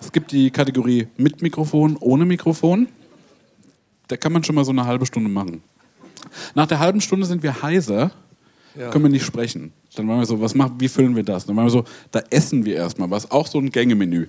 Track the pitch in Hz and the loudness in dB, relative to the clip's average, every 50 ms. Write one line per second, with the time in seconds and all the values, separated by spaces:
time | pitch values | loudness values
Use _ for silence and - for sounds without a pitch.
0 | - - - - - - 143 139 135 131 131 - 143 135 131 127 113 123 123 120 | -18 -4 -4 -4 -2 0 2 2 2 2 2 0 -2 0 0 0 0 2 2 0
1 | 113 - - - 131 151 147 - 170 165 - - 156 151 - 151 151 156 151 - | 0 -2 -2 0 0 0 2 0 -4 -4 -2 -2 -4 0 2 2 2 2 0 0
2 | - 120 131 143 170 180 180 175 - 165 160 - - 165 180 208 247 - - _ | 2 2 4 4 4 2 2 0 0 -2 0 2 2 2 4 2 2 0 -2 _
3 | - _ - _ _ _ _ _ _ _ _ _ _ _ _ _ _ _ _ _ | -20 _ -20 _ _ _ _ _ _ _ _ _ _ _ _ _ _ _ _ _
4 | _ - 127 - - 156 165 170 156 - 156 147 139 131 131 131 123 123 123 127 | _ -10 -10 -4 -2 0 0 0 0 2 0 0 2 2 0 0 0 0 0 0
5 | 131 123 - 117 110 107 98 98 98 90 82 80 - _ _ _ _ _ _ _ | -2 -2 -2 -2 -2 0 0 -2 -4 -4 -8 -12 -16 _ _ _ _ _ _ _
6 | - - - - - - - - - - - - 156 151 165 143 160 175 196 208 | -20 -20 -20 -20 -20 -20 -18 -18 -18 -4 0 0 2 2 2 2 2 2 2 0
7 | - - 190 190 196 175 180 175 156 147 127 - - 147 170 190 151 113 101 107 | 0 0 -2 -2 0 -2 -2 -2 -2 -4 -4 -4 -4 0 0 0 0 0 0 0
8 | 135 190 - - _ _ _ _ _ _ _ _ _ _ _ 143 123 123 127 151 | 0 -2 -2 -8 _ _ _ _ _ _ _ _ _ _ _ -12 -10 -2 0 2
9 | 151 143 139 131 - - - - 120 113 - - 80 78 - _ _ _ - 107 | 4 4 4 2 0 -2 -4 -4 -4 -4 -6 -10 -12 -14 -18 _ _ _ -10 -6
10 | 107 110 113 123 120 110 117 107 110 113 - 135 139 131 123 123 131 131 - - | -4 -2 0 0 0 0 0 -2 -2 0 2 2 2 2 0 -2 -4 -2 2 2
11 | 131 127 123 113 104 104 98 90 - - 101 110 117 120 117 123 117 - - - | 2 2 2 0 -2 -2 -4 -6 -4 -4 0 2 2 4 4 2 0 -2 -10 -20
12 | - _ - 113 - - 120 147 151 - 151 127 110 104 95 78 85 87 - - | -20 _ -6 -6 -4 0 0 0 0 2 0 -2 0 0 -2 -2 -4 -4 -4 -4
13 | 92 90 98 107 - - - 139 160 - - 147 135 135 - 123 120 123 117 104 | -4 -2 -2 -4 -4 0 0 0 0 0 -4 -4 -4 -2 -2 0 2 2 2 2
14 | 95 87 85 85 80 | 0 0 0 -2 -2